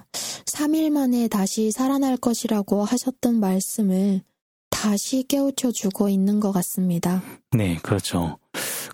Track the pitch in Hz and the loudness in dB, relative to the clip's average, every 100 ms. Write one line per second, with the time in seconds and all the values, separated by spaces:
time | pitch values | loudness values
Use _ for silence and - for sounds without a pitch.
0 | - - - - - - 302 311 311 294 | -8 -10 -10 -10 -8 -2 0 2 2 2
1 | 262 247 233 214 190 - 220 214 262 277 | 2 2 2 2 0 0 0 2 0 2
2 | 269 254 247 233 226 214 202 202 208 247 | 2 0 0 -2 0 -2 0 0 0 -2
3 | - - 247 233 196 190 - - 202 185 | -2 -2 0 2 2 0 -2 -2 0 2
4 | 202 190 - _ _ _ _ - 214 202 | 2 0 -4 _ _ _ _ -2 0 0
5 | - 262 254 277 277 277 247 220 196 - | 0 -2 0 0 0 0 -2 -2 -2 0
6 | 202 196 190 208 208 190 - - 185 170 | 2 2 2 2 2 0 -2 -2 0 0
7 | 175 185 - - _ 113 101 82 - 101 | 0 -2 -4 -14 _ 0 2 -2 -2 -2
8 | - 90 82 - _ - - - - | 0 -2 -2 -6 _ -10 -8 -8 -8